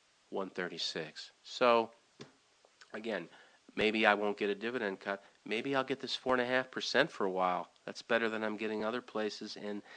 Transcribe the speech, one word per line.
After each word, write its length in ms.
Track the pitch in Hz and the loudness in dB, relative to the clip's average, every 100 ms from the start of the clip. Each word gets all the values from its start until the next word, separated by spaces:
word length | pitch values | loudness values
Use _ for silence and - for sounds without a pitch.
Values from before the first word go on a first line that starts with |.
| _ _ - | _ _ -10
one 180 | 98 95 | -6 -6
thirty-six. 800 | - 90 85 - - 78 - - _ | -4 -6 -4 -6 -4 -8 -10 -18 _
So, 480 | - - 123 117 113 - _ - - _ _ _ _ _ - | -12 2 4 6 2 -6 _ -18 -18 _ _ _ _ _ -16
again, 360 | 110 110 98 82 - - _ _ - | -10 -4 -4 -4 -14 -20 _ _ 2
maybe 300 | 107 110 110 | 2 6 6
I 100 | 104 | 6
won't 220 | 104 101 | 2 0
get 120 | 104 | 0
a 60 | 98 | 0
dividend 440 | 113 123 107 95 | -2 -2 -2 -4
cut. 240 | 104 98 - _ 98 | -4 -6 -8 _ -6
Maybe 300 | 110 135 139 | -4 0 0
I'll 80 | |
get 160 | 127 135 | 0 -2
this 160 | 123 - | -4 -4
four 180 | 127 | 0
and 80 | 127 | 2
a 40 | 123 | 4
half 260 | 127 127 | 2 0
percent 400 | - - 123 143 | -4 0 4 4
for 140 | - 101 | 2 0
a 60 | |
while. 360 | 92 90 87 85 _ - | 2 2 2 -4 _ -12
That's 160 | - | -10
better 260 | - 113 113 | 0 2 2
than 160 | 110 | 0
I'm 140 | 110 107 | -2 -2
getting 260 | 107 107 | -4 -2
other 180 | 107 123 | -2 -4
places, 560 | - 110 107 - 107 - | -6 -4 -4 -4 -10 -8
and, 200 | 104 104 - | -8 -8 -10